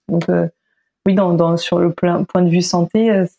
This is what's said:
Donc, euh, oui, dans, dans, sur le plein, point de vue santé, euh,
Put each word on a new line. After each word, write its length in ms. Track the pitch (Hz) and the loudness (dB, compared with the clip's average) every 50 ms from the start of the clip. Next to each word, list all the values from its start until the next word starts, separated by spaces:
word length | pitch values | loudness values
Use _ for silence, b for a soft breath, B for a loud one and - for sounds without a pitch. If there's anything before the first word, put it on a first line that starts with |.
| _ - | _ -4
Donc, 180 | 180 170 - - | -4 -2 -2 0
euh, 180 | 175 170 170 165 - _ _ _ _ _ _ _ _ _ _ | 0 0 -2 -4 -6 _ _ _ _ _ _ _ _ _ _
oui, 80 | 196 190 | 0 0
dans, 200 | 202 190 175 170 | 2 2 2 2
dans, 220 | 165 170 165 170 | 2 2 2 0
sur 220 | 170 - - 175 | -2 -2 -2 0
le 140 | 175 175 170 | 0 0 0
plein, 320 | 165 - 180 175 175 - - | 0 -2 -2 -2 0 -2 -4
point 180 | - - 180 | -2 0 0
de 80 | 180 170 | 2 2
vue 140 | 165 180 175 | 2 0 0
santé, 480 | - - 175 170 165 - 220 226 226 | 0 -2 -2 -2 0 0 0 0 2
euh, 140 | 208 190 180 175 - | 2 0 0 -2 -6